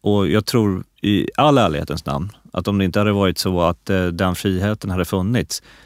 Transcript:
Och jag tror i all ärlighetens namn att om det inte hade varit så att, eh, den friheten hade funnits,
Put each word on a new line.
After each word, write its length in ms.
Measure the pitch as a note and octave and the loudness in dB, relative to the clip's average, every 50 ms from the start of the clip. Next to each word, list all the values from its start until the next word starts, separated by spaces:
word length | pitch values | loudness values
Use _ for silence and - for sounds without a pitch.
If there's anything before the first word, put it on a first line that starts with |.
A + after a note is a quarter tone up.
Och 260 | - G#2 G#2 G2+ G2 | 2 2 2 2 2
jag 180 | E2 D#2+ G#2+ G2+ | 4 2 2 0
tror 380 | - - A#2+ G#2+ G#2 F#2+ F#2 - _ _ _ | 2 2 2 2 2 0 -2 -6 _ _ _
i 280 | - G#2 G#2 F#2 - - - | -2 0 0 2 0 -2 0
all 200 | - C3+ D3+ C#3+ | 2 4 4 6
ärlighetens 480 | C3 A2 F2 D2+ C#2+ - - C#2+ E2+ - | 4 4 2 0 -2 -4 -4 -6 -8 -6
namn 260 | - C#2 C#2+ D#2+ G#2 - _ _ - - | -6 -6 -4 -6 -8 -10 _ _ -10 -8
att 140 | - G2 | -6 -4
om 100 | G2+ G2+ | -2 0
det 80 | G2+ G2 | 0 0
inte 140 | F#2 E2+ G#2 | 0 0 0
hade 120 | G#2 G#2+ | 0 2
varit 260 | G2+ G2+ G2 F#2 E2 | 2 2 0 0 0
så 240 | - - F#2+ F#2 F2 | -2 -4 -2 0 2
att, 280 | E2+ E2 E2+ _ _ - | 0 0 0 _ _ -2
eh, 160 | G2 F#2+ F2+ | -2 0 0
den 300 | F2+ E2+ E2+ G2 F#2 F2+ | -2 -2 -2 -2 -2 -2
friheten 540 | - - G#2 F#2+ F2+ F#2+ G#2 G#2+ - - G2+ | -2 -2 -2 -2 0 -2 -2 -4 -4 -6 -6
hade 160 | F#2+ F#2 F2 | -2 -2 -2
funnits, 580 | - - F#2+ F2+ G2+ A#2+ A#2 - - - - _ - - - - | -2 -2 -2 0 0 0 -2 -2 -4 -8 -12 _ -16 -20 -20 -20